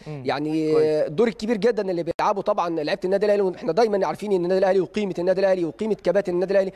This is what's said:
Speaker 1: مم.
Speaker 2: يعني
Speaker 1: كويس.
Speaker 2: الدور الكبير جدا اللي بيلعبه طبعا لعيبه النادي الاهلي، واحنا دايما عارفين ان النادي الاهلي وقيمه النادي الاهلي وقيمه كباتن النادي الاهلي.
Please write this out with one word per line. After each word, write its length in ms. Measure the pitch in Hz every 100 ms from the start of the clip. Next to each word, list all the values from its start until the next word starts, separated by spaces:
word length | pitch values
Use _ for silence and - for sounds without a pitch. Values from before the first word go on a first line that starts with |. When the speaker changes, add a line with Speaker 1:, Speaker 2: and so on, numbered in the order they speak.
| 151
Speaker 1:
مم. 160 | 147 127
Speaker 2:
يعني 460 | 131 151 160 156
Speaker 1:
كويس. 140 | 156 156
Speaker 2:
الدور 420 | 151 151 151 240
الكبير 280 | - 220 226
جدا 340 | 226 214 190
اللي 120 | 175
بيلعبه 400 | 165 - 170 202
طبعا 260 | 214 208 175
لعيبه 300 | 160 151 196
النادي 220 | 185 196 208
الاهلي، 160 | 208
واحنا 300 | 190 170 -
دايما 340 | 165 233 202 170
عارفين 260 | 156 208
ان 100 | 190
النادي 140 | 175 185
الاهلي 220 | 190 190
وقيمه 340 | 170 214 202 170
النادي 220 | 180 185
الاهلي 240 | 196 190
وقيمه 300 | 160 - 214
كباتن 400 | 202 214 202 196
النادي 180 | 175 185
الاهلي. 200 | 196 190